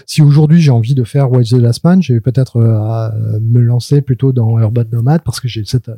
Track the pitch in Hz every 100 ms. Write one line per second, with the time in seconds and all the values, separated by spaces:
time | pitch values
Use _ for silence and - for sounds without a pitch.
0 | - - 147 143 151 170 151 120 110 135
1 | 117 143 135 127 117 123 117 117 170 185
2 | 165 120 127 123 127 120 113 110 107 113
3 | 113 110 110 110 113 120 120 123 - 143
4 | 139 127 135 127 113 113 113 120 113 117
5 | 120 170 - - 123 113 104 127 -